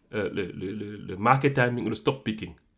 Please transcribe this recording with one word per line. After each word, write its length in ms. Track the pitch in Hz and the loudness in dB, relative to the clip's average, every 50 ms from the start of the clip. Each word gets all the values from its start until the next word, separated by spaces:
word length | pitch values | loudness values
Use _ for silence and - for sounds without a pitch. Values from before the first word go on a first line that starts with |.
| _ - | _ -6
euh, 160 | - 107 98 - | -4 -2 -2 -2
le, 200 | - 92 95 - | -2 -2 -4 -4
le, 200 | - - 90 98 | -4 -6 -6 -6
le, 240 | 110 104 101 104 104 | -6 -6 -8 -8 -10
le 200 | 101 - - 95 | -10 -10 -8 -4
market 380 | 92 104 120 135 135 147 139 135 | 2 4 6 6 6 4 4 4
timing, 340 | 139 123 123 123 120 95 110 | 4 2 2 2 0 -2 -2
le 60 | 113 | -4
stock 300 | - - 135 131 - - | -2 0 0 0 0 -2
picking, 300 | 113 107 - - 87 82 - _ _ _ | -4 -4 -4 -6 -12 -12 -16 _ _ _